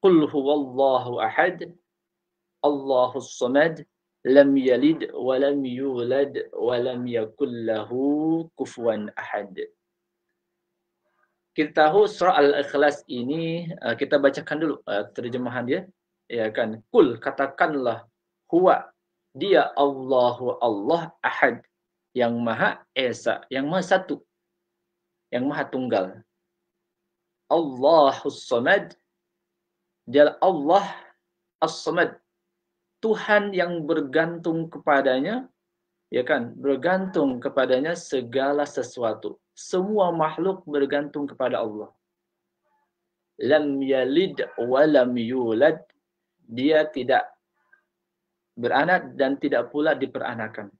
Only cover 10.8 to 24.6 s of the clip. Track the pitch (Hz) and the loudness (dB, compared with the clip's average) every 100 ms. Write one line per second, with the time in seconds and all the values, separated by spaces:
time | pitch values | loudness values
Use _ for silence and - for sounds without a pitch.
10.8 | _ _ _ _ _ _ _ - 151 160 | _ _ _ _ _ _ _ -4 -2 4
11.8 | 156 185 208 - 180 151 143 143 143 143 | 4 6 2 2 2 4 4 2 -2 2
12.8 | 147 143 - 123 120 156 165 165 165 - | 2 0 -10 -8 -6 -4 -4 -6 -8 -8
13.8 | 123 117 139 147 139 139 135 151 160 - | -6 -4 0 2 2 0 -8 -4 -4 -4
14.8 | - 101 - - 120 123 123 120 120 165 | -6 -6 -6 -10 -8 -6 -6 -6 -4 -4
15.8 | 190 _ _ _ _ 117 110 110 113 110 | -6 _ _ _ _ -4 -4 -2 -4 -6
16.8 | _ 247 151 117 - - 139 - 175 147 | _ 6 6 4 -8 -4 -6 0 0 0
17.8 | 123 110 - _ _ _ _ 165 185 - | -2 -4 -10 _ _ _ _ 4 6 4
18.8 | - _ _ _ _ 131 190 170 - - | 0 _ _ _ _ -8 2 4 2 2
19.8 | 143 135 131 131 123 120 127 123 120 104 | 0 0 0 2 2 0 -6 -2 -2 0
20.8 | 107 170 165 _ 123 - 135 120 _ _ | 0 -2 -2 _ -6 0 0 0 _ _
21.8 | _ _ _ 123 120 117 117 113 196 - | _ _ _ -2 0 0 -4 -2 -2 -4
22.8 | _ - 127 110 120 98 - 131 143 185 | _ -4 -4 -2 -4 -4 -6 -6 -4 -4
23.8 | 180 185 185 139 _ _ _ _ | 0 0 0 -10 _ _ _ _